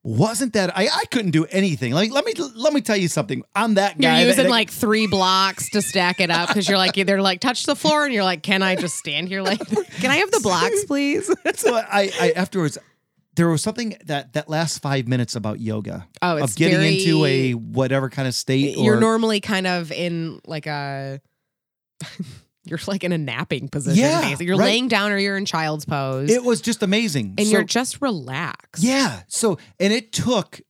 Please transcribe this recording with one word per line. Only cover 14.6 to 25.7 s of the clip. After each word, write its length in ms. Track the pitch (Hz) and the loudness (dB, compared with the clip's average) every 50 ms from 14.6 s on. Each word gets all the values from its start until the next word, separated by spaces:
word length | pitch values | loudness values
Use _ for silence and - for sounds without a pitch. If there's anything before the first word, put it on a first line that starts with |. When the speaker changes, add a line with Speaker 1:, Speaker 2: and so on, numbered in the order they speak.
| 165 156 - - | -2 -2 -4 -6
Speaker 1:
five 260 | - 143 139 135 120 113 | -4 -2 -2 -2 0 0
minutes 260 | 127 123 120 - - | 0 0 0 -2 -4
about 240 | 120 104 110 107 101 | -6 -4 -6 -6 -4
yoga, 480 | 113 110 107 107 92 98 90 90 87 _ - - | -4 -4 -4 -4 -6 -8 -10 -12 -14 _ -6 -2
Speaker 2:
Oh, 160 | - 180 165 | -2 0 0
Speaker 1:
of 60 | 151 139 | 0 -2
Speaker 2:
it's 120 | 120 101 | -2 0
Speaker 1:
getting 220 | - 165 - - - | 2 2 4 4 4
Speaker 2:
very 180 | - 160 160 - | 4 2 2 2
Speaker 1:
into 260 | - 165 160 156 156 | 2 2 2 4 2
a 280 | 139 135 135 135 127 120 | 2 2 2 0 0 -2
whatever 560 | 117 113 110 110 127 131 127 135 135 135 127 | -4 -6 -6 -2 -2 0 2 0 0 -2 -2
kind 180 | - 139 135 | -4 -4 -4
of 60 | 131 120 | -4 -4
state. 440 | - - - 131 135 143 143 - | -4 -2 0 0 0 0 0 0
Speaker 2:
You're 180 | - 214 214 214 | 2 4 4 4
Speaker 1:
or 40 | 226 | 4
Speaker 2:
normally 400 | 220 226 226 226 226 220 214 202 | 4 4 2 2 2 0 0 -2
kind 260 | - - 214 190 185 | -2 -2 -2 0 0
of 240 | 185 180 175 170 151 | 0 -2 -2 -4 -6
in, 480 | - 135 175 175 170 165 165 165 107 - _ | -6 -4 -4 -2 -2 -4 -6 -6 -8 -12 _
like, 200 | - 160 151 139 | -10 -10 -8 -8
a, 520 | 156 147 143 143 139 139 135 135 139 135 143 _ _ _ _ _ _ _ _ _ _ _ _ _ _ _ _ | -8 -8 -6 -6 -8 -8 -8 -8 -10 -10 -12 _ _ _ _ _ _ _ _ _ _ _ _ _ _ _ _
<laughs> 80 | - - - - 175 - - - _ _ _ _ _ | -14 -14 -10 -12 -12 -12 -12 -20 _ _ _ _ _
you're, 140 | - 165 165 - | -12 -10 -8 -6
like, 160 | - 202 190 - | -6 -6 -4 -2
in 80 | 180 | -2
a 60 | 175 | -2
napping 500 | 160 151 131 113 123 165 _ 160 127 135 | -2 -4 -6 -6 -6 -4 _ -6 -6 -6
position. 320 | 135 - 147 135 175 165 202 | -6 -8 -6 -2 2 4 4
Speaker 1:
Yeah, 220 | 254 294 320 339 | 4 4 2 2
Speaker 2:
basically. 240 | 302 - 139 131 175 | 0 -2 -4 -4 -2
You're 100 | 175 190 | 0 2
Speaker 1:
right. 80 | 185 214 | 4 4
Speaker 2:
laying 220 | - 214 240 254 | 4 2 2 0
down 240 | 247 226 202 202 208 | 2 2 2 2 0
or 60 | 202 | 0
you're 200 | 196 196 202 196 | 0 0 -2 -2
in 80 | 196 202 | -4 -4
child's 400 | - - 160 160 156 | -4 -2 -2 -2 -2